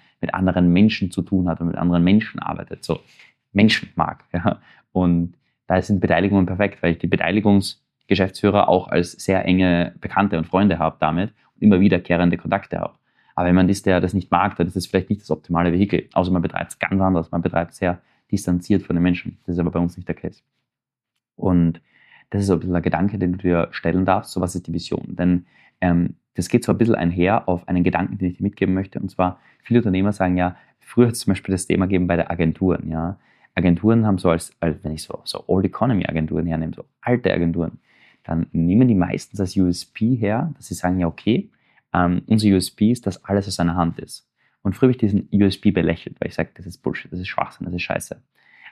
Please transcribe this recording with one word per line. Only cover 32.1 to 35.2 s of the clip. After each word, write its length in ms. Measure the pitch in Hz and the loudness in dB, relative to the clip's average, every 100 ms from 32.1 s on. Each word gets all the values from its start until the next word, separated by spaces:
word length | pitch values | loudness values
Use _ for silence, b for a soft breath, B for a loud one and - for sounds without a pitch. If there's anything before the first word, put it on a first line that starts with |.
| 85 | 0
der 140 | 82 | -2
Agenturen. 600 | 85 80 - 95 - 80 | 0 -2 0 0 0 -4
Ja? 280 | 80 85 104 b b b | -6 -6 -8 b b b
Agenturen 520 | - 90 85 107 113 107 | -2 2 2 4 2 2
haben 120 | 92 | 2
so 120 | 90 | 2
als, 220 | 82 - - | 0 -2 -6
als, 240 | 85 76 | -4 -4
wenn 80 | 78 | -8
ich 100 | 78 | -10
so, 180 | - - | -12 -14